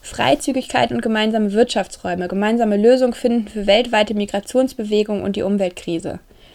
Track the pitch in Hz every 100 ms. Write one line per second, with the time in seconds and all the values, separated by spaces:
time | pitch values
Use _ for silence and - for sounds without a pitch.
0 | - - 240 285 - 262 - 254 233 240
1 | 226 220 220 220 208 202 247 214 190 -
2 | 185 180 180 190 208 233 220 208 226 254
3 | 254 233 247 233 208 214 202 208 240 214
4 | 214 208 202 202 - 254 262 - 214 208
5 | 208 202 190 202 196 202 185 - - 165
6 | - - _ - -